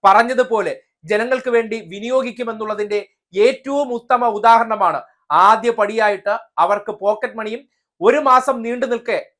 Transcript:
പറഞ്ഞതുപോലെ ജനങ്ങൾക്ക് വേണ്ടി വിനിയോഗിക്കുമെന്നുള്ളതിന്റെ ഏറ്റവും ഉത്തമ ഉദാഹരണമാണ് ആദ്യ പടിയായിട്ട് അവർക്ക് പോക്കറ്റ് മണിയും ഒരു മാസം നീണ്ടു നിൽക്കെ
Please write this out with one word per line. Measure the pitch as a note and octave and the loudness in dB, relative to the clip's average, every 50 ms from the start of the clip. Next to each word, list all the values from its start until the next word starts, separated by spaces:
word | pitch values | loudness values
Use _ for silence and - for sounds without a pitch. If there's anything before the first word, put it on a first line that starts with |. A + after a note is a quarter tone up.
| - | 4
പറഞ്ഞതുപോലെ | G3 G3 G#3+ A#3+ A#3+ C4 A#3 B3 - A3+ G#3+ F#3 D#3+ C3+ - _ _ _ _ _ D#3+ | 4 4 4 2 2 0 -2 -2 0 -2 -2 -2 -4 -8 -10 _ _ _ _ _ -4
ജനങ്ങൾക്ക് | G#3 G#3 A#3 B3 C4 B3 B3 C4 A#3 | -4 -4 -2 -2 -4 -4 -2 0 0
വേണ്ടി | A#3 A3+ G#3+ A3 A3+ F#3 E3 | 0 0 -2 -8 -10 -10 -14
വിനിയോഗിക്കുമെന്നുള്ളതിന്റെ | F#3 G3+ G#3+ A#3+ B3+ C4 A#3+ A#3+ G#3 A#3+ B3 A3+ A3+ A3 A3 G#3+ G#3+ G3+ G#3 G3+ G#3 G3+ G3 _ _ _ _ _ F3+ F#3+ G#3+ | -14 -12 -6 -2 -2 -2 -2 -2 -8 -8 -10 -10 -8 -8 -8 -8 -6 -6 -6 -4 -4 -6 -6 _ _ _ _ _ -2 2 2
ഏറ്റവും | B3 C4 C4 _ C4+ C#4 C#4+ C#4+ B3+ A#3+ A#3 | 2 2 -2 _ -4 -2 -2 -2 -4 -6 -10
ഉത്തമ | A#3 _ F#3+ G#3 B3 A#3 G#3 G#3 | _ _ 0 0 0 0 -2 2
ഉദാഹരണമാണ് | G#3+ A3+ A#3 A3+ A3+ A3 A3 G3+ G3 E3+ D3+ C3+ - _ _ _ _ _ D3 E3 F#3 | 4 6 6 6 4 0 -2 0 0 0 -2 -4 -8 _ _ _ _ _ 2 4 6
ആദ്യ | G3+ A3+ G#3+ F#3+ A#3+ A#3 A3+ | 6 4 4 2 -4 -2 0
പടിയായിട്ട് | G#3 G3+ A3 A3+ G#3+ G#3 G3+ F#3+ _ G3+ G#3 A3+ - _ _ - E3 | -2 -2 0 0 0 0 -2 -2 _ -4 -4 -4 -6 _ _ 0 0
അവർക്ക് | F#3 G#3 G#3 G3+ - - - | 0 0 -4 -4 -10 -12 -4
പോക്കറ്റ് | F#3+ G3+ G#3+ G#3+ A3 A#3 G#3 A3 | -2 -4 -2 -2 -6 -8 -8 -10
മണിയും | A3 A3 A3 C4 _ _ _ _ _ _ _ _ | -8 -8 -10 -10 _ _ _ _ _ _ _ _
ഒരു | E3+ A3 C4 D4+ D4 C4+ | 2 2 2 4 4 4
മാസം | B3+ B3+ C4 C#4+ C4 A#3 A3+ | 4 4 4 0 -4 -4 -4
നീണ്ടു | A#3 A#3+ B3 C4+ A#3 | -6 -4 -4 -2 -4
നിൽക്കെ | A#3+ A3+ A#3 - G#3 D#3+ - _ _ | -4 -6 -4 -4 -4 -4 -6 _ _